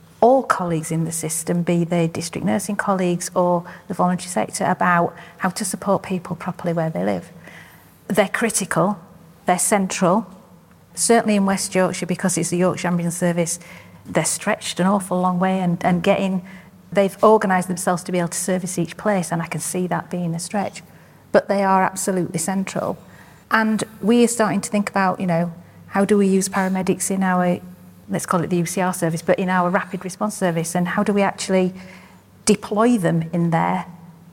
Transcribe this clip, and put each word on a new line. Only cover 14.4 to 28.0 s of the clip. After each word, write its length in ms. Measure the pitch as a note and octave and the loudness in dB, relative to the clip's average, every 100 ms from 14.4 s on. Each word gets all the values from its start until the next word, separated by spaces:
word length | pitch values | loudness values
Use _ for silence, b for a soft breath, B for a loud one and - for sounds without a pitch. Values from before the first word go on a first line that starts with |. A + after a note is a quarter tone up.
| G3+ - - - | -2 -4 -4 0
an 60 | F#3 | 2
awful 340 | G3+ F#3 F3+ | 2 0 0
long 180 | F#3 F3 | 0 2
way 220 | F#3+ F#3+ | 0 2
and, 240 | F3+ E3+ | 0 0
and 180 | F#3 F3+ | 0 2
getting, 400 | G3 - F#3+ F#3+ B B B - - | 2 2 0 -4 B B B -20 -4
they've 320 | G3+ G3 - | 0 0 4
organised 460 | G#3+ A3 G#3 F#3 F3+ | 6 6 4 0 0
themselves 340 | F3 - F3 | -2 -2 -2
to 80 | - | -2
be 60 | F3+ | -2
able 100 | E3+ | -2
to 100 | - | -4
service 400 | - F3+ F3+ - | -2 -2 -2 -4
each 180 | D#3+ - | -4 -4
place, 340 | G#3+ G3 E3 | -2 -2 -2
and 120 | E3 | -4
I 40 | E3 | -4
can 140 | D3+ | -6
see 260 | - F#3 F3+ | -6 -4 -2
that 220 | E3+ - | -4 -4
being 240 | F3+ E3+ | -6 -4
a 40 | E3+ | -6
stretch. 440 | - G#3 - - B B B B B | -6 -4 -6 -8 B B B B B
But 160 | G#3+ - | 2 2
they 160 | G3 | 2
are 180 | G3 F#3+ | 4 4
absolutely 560 | F#3 F#3+ - F#3 E3+ F3+ | 2 0 -2 -2 -2 -4
central. 580 | - F#3+ F#3+ - - - B B B B - | -2 -2 -4 -4 -4 -6 B B B B -2
And 340 | A3 A3 G#3+ - - | 0 2 0 -4 -2
we 240 | F#3+ A#3+ | 2 4
are 40 | A#3 | 4
starting 340 | - G#3 G3 | 2 0 0
to 80 | - | -2
think 180 | G#3 G3+ | -2 -2
about, 320 | G3 F#3+ F3+ | 0 0 0
you 60 | F3+ | 0
know, 260 | E3 E3+ E3+ B B - | 0 -2 -6 B B -4
how 160 | G3 | 0
do 120 | G3 G#3 | 2 4
we 120 | G3 | 4
use 200 | F#3+ F#3+ | 2 0
paramedics 600 | G3 F#3+ F#3+ F#3 F#3+ - | -2 0 0 -2 -2 -2
in 120 | F#3+ | 0
our, 380 | F#3 F3+ F3+ F3 - - - - | 2 2 2 0 -6 -20 -20 -20